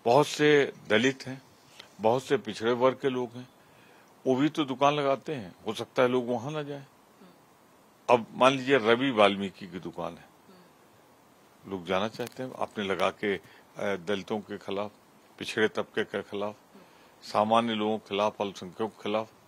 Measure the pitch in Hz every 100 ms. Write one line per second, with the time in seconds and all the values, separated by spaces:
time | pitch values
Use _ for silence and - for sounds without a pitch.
0 | 117 127 147 - 151 147 131 - - 107
1 | 127 135 - 131 - _ _ - - -
2 | 110 127 - 104 107 95 110 120 131 117
3 | 139 127 123 120 127 _ _ _ - -
4 | _ _ 127 127 151 151 139 127 143 147
5 | 139 131 135 143 92 - - 110 120 -
6 | 127 127 120 120 131 156 143 143 139 _
7 | _ _ 190 _ _ _ _ _ _ _
8 | - 120 107 - 127 135 127 135 107 117
9 | 139 113 101 98 98 - 95 90 85 82
10 | 85 85 - _ _ - - _ _ _
11 | _ _ _ _ _ _ - 95 85 92
12 | 110 - 120 - 131 - 101 - 98 131
13 | 95 - 104 92 - - - - 101 98
14 | 85 101 92 110 101 101 - 98 104 -
15 | _ _ _ - - - 110 - 98 -
16 | 104 104 - 101 104 107 _ - - -
17 | - _ - 110 107 113 117 110 107 110
18 | - 98 104 - 101 90 92 82 113 -
19 | 104 107 110 -